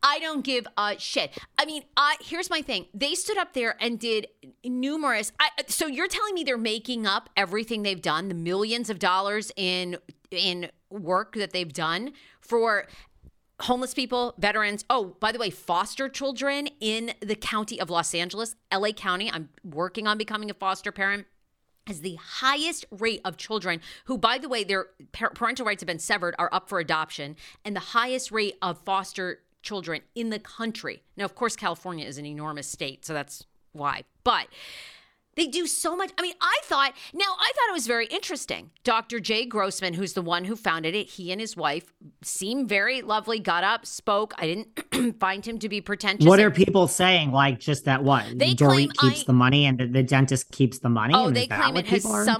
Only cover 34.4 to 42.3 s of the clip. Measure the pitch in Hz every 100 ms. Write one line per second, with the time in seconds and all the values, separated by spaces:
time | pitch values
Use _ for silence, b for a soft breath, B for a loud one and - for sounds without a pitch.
34.4 | 131 B B B B B B B _ -
35.4 | 330 311 339 - 339 359 381 - 359 -
36.4 | 349 466 605 294 277 254 B 302 403 370
37.4 | 427 508 480 349 220 240 226 339 - 294
38.4 | - 87 90 _ - 226 226 240 180 220
39.4 | 247 220 196 190 185 170 190 - 170 175
40.4 | 180 226 - 165 160 190 202 - 175 190
41.4 | 220 180 151 147 - _ 156 _ -